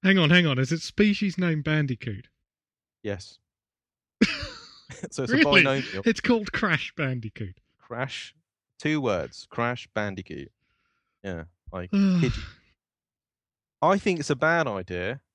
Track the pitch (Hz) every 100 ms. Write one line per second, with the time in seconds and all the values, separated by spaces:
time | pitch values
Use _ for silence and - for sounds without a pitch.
0 | 185 196 156 175 165 131 131 165 - -
1 | 208 202 202 175 175 156 143 156 143 120
2 | - 98 - _ _ _ _ _ _ _
3 | 107 98 - - _ _ _ _ _ _
4 | _ _ - 622 587 - - - _ -
5 | - - 127 285 302 165 143 135 127 92
6 | 156 220 - 233 208 - 208 160 - -
7 | 139 127 110 - 104 - _ _ _ 117
8 | 131 - - _ _ _ _ _ 151 156
9 | 127 92 65 - - - 117 123 - -
10 | 104 95 92 71 71 _ _ _ _ _
11 | _ _ 98 87 82 _ - 92 90 -
12 | 139 180 139 - - - _ _ _ _
13 | _ _ _ _ _ _ _ _ 156 196
14 | - 175 143 139 156 170 147 98 95 90
15 | 92 135 _